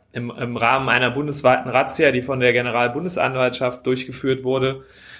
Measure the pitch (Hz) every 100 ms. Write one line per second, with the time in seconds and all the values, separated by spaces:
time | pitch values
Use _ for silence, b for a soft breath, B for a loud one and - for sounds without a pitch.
0 | _ 123 120 - 123 117 117 135 127 120
1 | 127 131 147 143 127 127 131 123 139 -
2 | 151 123 127 127 123 120 123 117 120 131
3 | 180 - 127 131 127 123 127 123 131 127
4 | 127 127 131 127 127 131 135 135 B B
5 | B B